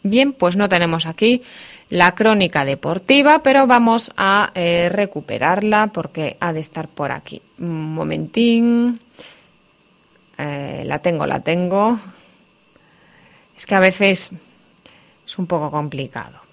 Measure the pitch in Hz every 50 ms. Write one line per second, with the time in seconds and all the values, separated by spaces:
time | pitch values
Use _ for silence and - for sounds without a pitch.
0 | - 202 208 240 269 277 269 - 180 175 175 196 208 196 185 175 175 165 165 165
1 | 175 160 165 - 214 233 247 247 247 - - - - - - - _ _ 165 175
2 | 175 180 180 - 214 220 220 208 190 160 - 151 139 135 139 - - 147 170 185
3 | - - 269 277 277 294 302 302 302 277 262 277 269 247 254 247 233 226 226 233
4 | 226 - - - 202 190 196 208 208 - - 185 170 170 170 170 175 175 180 202
5 | 202 196 - 151 147 - 110 113 131 156 180 202 208 214 214 214 214 214 208 175
6 | 156 - - 160 156 139 - _ - 175 160 156 156 - - 165 156 151 _ -
7 | 147 135 - - _ - - - _ _ _ - 180 170 165 156 156 156 156 160
8 | 156 156 160 156 160 156 - 226 233 240 233 233 233 240 233 233 233 240 240 226
9 | _ _ _ - - - - _ _ _ _ _ _ _ _ _ _ _ _ _
10 | _ _ _ _ _ _ _ - 139 147 143 143 143 147 147 - - 131 139 151
11 | - 180 170 151 147 143 135 143 - - 165 175 180 175 185 196 208 226 240 220
12 | 202 190 - - _ _ _ _ _ _ _ _ _ _ _ _ _ _ _ _
13 | _ _ _ _ _ _ _ _ _ _ _ - - - 208 190 185 190 185 -
14 | 202 196 190 180 - - 185 - _ _ _ _ _ _ _ _ _ - _ _
15 | _ _ _ _ _ - - - 180 170 180 160 151 147 143 151 156 147 143 135
16 | 139 123 - 120 85 62 - - - _